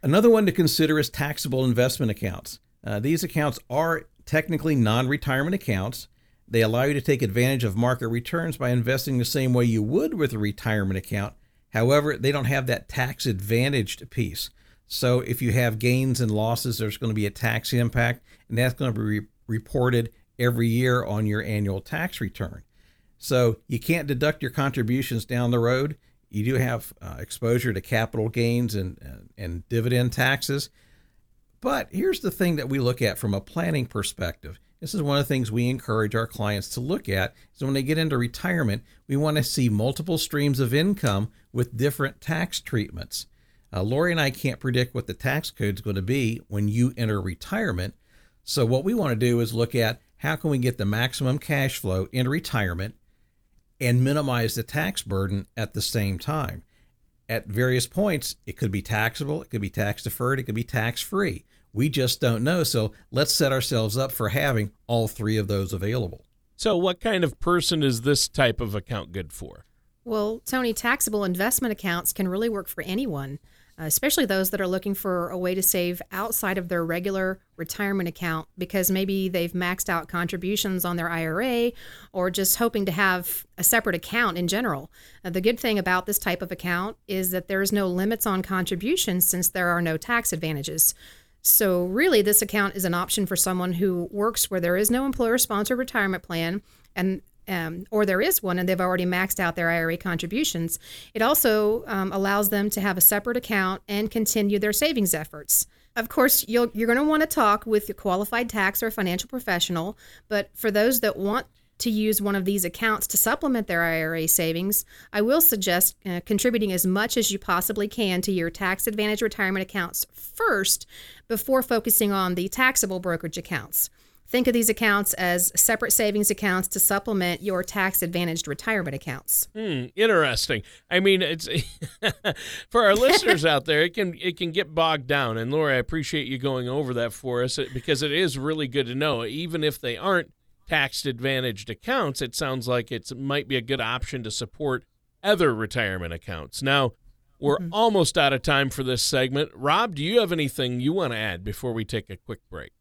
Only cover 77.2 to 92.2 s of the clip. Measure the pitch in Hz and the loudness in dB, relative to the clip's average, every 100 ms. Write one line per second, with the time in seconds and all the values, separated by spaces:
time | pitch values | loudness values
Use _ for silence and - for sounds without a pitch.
77.2 | 185 190 _ - 165 - 202 196 170 - | -2 -4 _ -14 -10 -4 -2 0 -2 -4
78.2 | 175 160 - - 180 196 170 190 190 196 | -4 -4 -6 -10 -4 0 2 0 0 0
79.2 | 190 180 170 180 180 185 - 170 151 175 | 0 -2 -2 -2 -2 -2 -2 -4 -4 -4
80.2 | 170 180 180 208 202 185 175 175 170 165 | -4 -4 -4 -2 -2 -2 -2 -2 -4 -2
81.2 | 160 165 254 233 233 240 - - - 185 | -2 -2 0 0 0 -2 -18 -20 -10 -2
82.2 | 180 180 190 - 233 220 196 165 196 180 | -2 0 0 2 2 0 -2 2 2 2
83.2 | 175 - - - 180 233 220 175 - 226 | -2 -8 -10 -2 2 2 2 -4 -2 0
84.2 | 233 170 175 196 247 139 147 - - - | 0 0 -2 0 -2 -4 -8 -20 -20 -12
85.2 | 185 180 196 233 226 208 185 180 180 202 | -4 0 2 2 0 0 2 0 0 -2
86.2 | - 175 180 180 180 175 202 226 - 190 | -2 -4 -6 -6 -2 -2 -2 -8 -6 -2
87.2 | 185 185 180 190 196 208 190 180 196 226 | -2 -2 -2 0 2 2 2 0 0 0
88.2 | 220 190 190 190 175 180 208 370 - 180 | 0 0 -2 -2 -2 -2 0 0 0 2
89.2 | - 180 185 185 175 170 170 160 - 233 | 2 2 0 0 2 2 2 -2 0 0
90.2 | 233 165 160 147 143 160 - - - - | 0 -2 -4 -4 -6 0 0 0 -18 -20
91.2 | _ _ - - 202 180 180 202 359 247 | _ _ 2 4 4 4 2 2 4 6